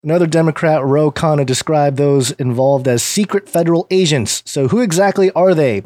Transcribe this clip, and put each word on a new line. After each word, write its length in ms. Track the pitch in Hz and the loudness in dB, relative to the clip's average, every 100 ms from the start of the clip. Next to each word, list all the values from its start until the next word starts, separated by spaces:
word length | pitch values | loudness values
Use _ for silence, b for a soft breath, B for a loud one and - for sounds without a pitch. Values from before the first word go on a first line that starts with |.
Another 220 | 151 170 165 | -2 0 2
Democrat, 580 | 160 160 151 165 156 | 0 0 0 0 0
Ro 260 | 135 143 151 | 2 2 0
Khanna, 340 | - 160 147 131 | 0 0 0 0
described 500 | 127 - 156 143 135 | -2 -2 0 0 0
those 360 | 143 139 123 | 2 2 0
involved 540 | - 127 120 131 139 127 | -4 -4 0 0 0 0
as 140 | 120 | -2
secret 440 | - - 214 - - | -2 -4 -2 -4 -4
federal 380 | 170 165 170 - | -2 0 0 0
agents. 520 | 185 170 147 101 - | 0 2 0 -2 -6
So 220 | - 147 131 | -8 -4 -2
who 120 | 220 | 0
exactly 500 | 240 165 202 196 190 | 0 0 0 2 0
are 220 | 165 190 | 2 2
they? 280 | 160 139 101 | 2 0 -2